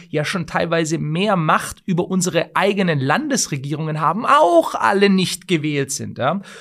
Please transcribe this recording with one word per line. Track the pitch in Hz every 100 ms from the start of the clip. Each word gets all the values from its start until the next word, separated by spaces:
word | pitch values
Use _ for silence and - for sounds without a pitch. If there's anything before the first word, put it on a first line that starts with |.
| -
ja | 151 147
schon | 196 -
teilweise | 175 175 165 160 160
mehr | 147 160 208 190
Macht | 156 196 - - -
über | 175 -
unsere | 185 180 165 - -
eigenen | 190 202 180 151
Landesregierungen | 131 160 302 247 - 143 139 147 160 151
haben, | 151 175 240
auch | 285 330 339 320
alle | - 226 202 202
nicht | 190 180 - -
gewählt | 170 151 143 135
sind, | - 107 -
ja. | 123 190 - -